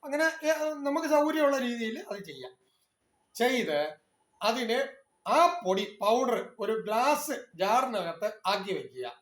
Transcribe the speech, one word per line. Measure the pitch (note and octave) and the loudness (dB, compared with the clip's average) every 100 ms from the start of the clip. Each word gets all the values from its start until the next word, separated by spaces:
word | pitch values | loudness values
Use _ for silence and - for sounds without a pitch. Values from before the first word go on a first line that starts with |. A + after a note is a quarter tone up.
| D4 | -4
അങ്ങനെ, | C#4+ D#4+ D#4+ D4+ | 0 0 0 0
ഏ, | D#4 D#4 D4+ C#4+ | 0 0 -4 -2
നമുക്ക് | C#4+ D#4+ D4 | -2 2 4
സൗകര്യമുള്ള | D4 D#4 C#4+ C4+ B3+ | 4 4 2 2 0
രീതിയിൽ | A#3+ A3+ A#3+ F#4+ | -2 -4 -6 -8
അത് | G#3 F3+ | -10 -10
ചെയ്യാം. | C#3 B2+ - _ _ _ _ _ _ _ - | -14 -16 -18 _ _ _ _ _ _ _ 0
ചെയ്ത് | B3 C4 F3+ D3 D3+ - _ _ _ _ | 0 2 0 0 -2 -6 _ _ _ _
അതിന് | G#3 A#3 A#3 A#3+ C4+ - _ _ - | -2 -2 0 0 -2 -8 _ _ 2
ആ | C4 F4 F4 | 6 6 4
പൊടി | F3+ G3 G#3 - | 0 0 -2 -2
പൗഡർ | G3+ A#3 B3+ A3 - - | 2 2 2 0 -4 -8
ഒരു | G#3 A3 G3+ | -4 -4 -2
ഗ്ലാസ് | A3 C4 D4 - C#4 - D#3+ | 0 2 2 0 -8 -8 -4
ജാറിനകത്ത് | F#3 A#3 C4 A3 E3+ E3+ G#3+ G#3+ F#3 | 2 2 2 -2 -4 -4 -6 -4 -2
ആക്കി | G3+ F#3+ E3+ | -2 -2 -6
വെക്കുക. | - B2+ A#2+ - | -6 -10 -10 -10